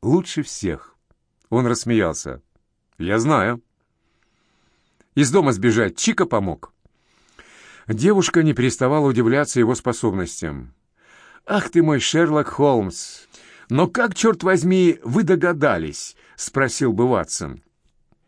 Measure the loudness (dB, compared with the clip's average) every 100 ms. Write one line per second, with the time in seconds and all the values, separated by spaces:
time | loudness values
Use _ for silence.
0 | 0 0 0 -6 -8 -8 -8 -8 -12 _
1 | _ _ _ _ _ -2 0 -2 0 0
2 | 0 -4 -10 -14 _ _ _ _ _ _
3 | -4 -2 0 0 0 -4 -12 _ _ _
4 | _ _ _ _ _ _ _ _ _ _
5 | _ -2 2 2 2 2 2 2 0 0
6 | -2 0 0 -2 -2 -6 -12 _ _ _
7 | _ _ _ _ -20 -20 -20 -20 -8 -2
8 | 2 2 2 2 2 2 0 0 0 2
9 | 2 2 2 2 0 2 2 2 -4 -2
10 | -2 -2 -6 -8 -8 -10 -14 -20 _ _
11 | _ _ -20 -20 -4 -4 0 2 2 2
12 | 0 0 2 2 -2 0 2 2 0 -6
13 | -14 -18 -20 -20 -20 -20 -4 0 0 0
14 | -2 0 0 2 2 2 2 4 4 2
15 | -2 -2 2 2 2 0 0 0 -2 -10
16 | -16 -20 _ -16 -8 -2 -2 0 0 2
17 | 2 0 -2 -8 -10 -12 -20 _ _ _
18 | _ _